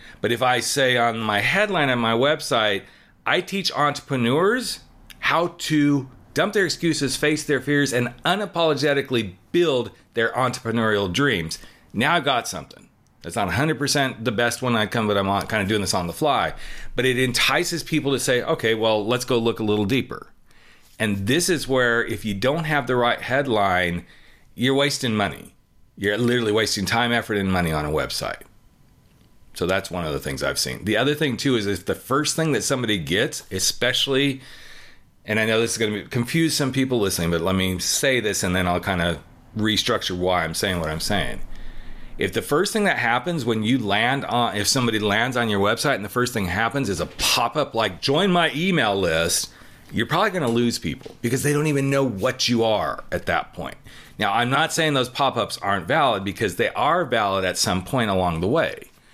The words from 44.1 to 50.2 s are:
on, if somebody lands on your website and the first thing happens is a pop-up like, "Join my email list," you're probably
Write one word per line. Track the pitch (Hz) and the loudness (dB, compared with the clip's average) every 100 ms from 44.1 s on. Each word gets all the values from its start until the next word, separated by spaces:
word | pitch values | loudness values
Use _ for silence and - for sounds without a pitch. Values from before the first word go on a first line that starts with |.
| 135 80 | 0 0
on, | 117 120 104 | 0 0 0
if | 104 | 0
somebody | 135 120 107 | 2 2 0
lands | 104 104 123 123 | 0 2 0 0
on | 117 | 0
your | 101 | 2
website | 101 120 147 123 | 2 2 0 -2
and | 101 | -2
the | |
first | 123 120 | -2 -2
thing | 113 92 | 0 -2
happens | 95 113 143 113 | 0 0 0 -2
is | 101 | -2
a | - | -4
pop-up | - - - 120 156 135 117 | -2 0 0 0 0 -2 0
like, | 107 87 | -2 0
"Join | - 147 196 | 0 2 2
my | 175 160 131 | 2 2 0
email | 185 170 110 98 | 0 2 2 2
list," | 90 80 85 - - - - - - | 2 2 0 -2 -4 -12 -20 -20 -8
you're | 101 - | -4 0
probably | 160 | 2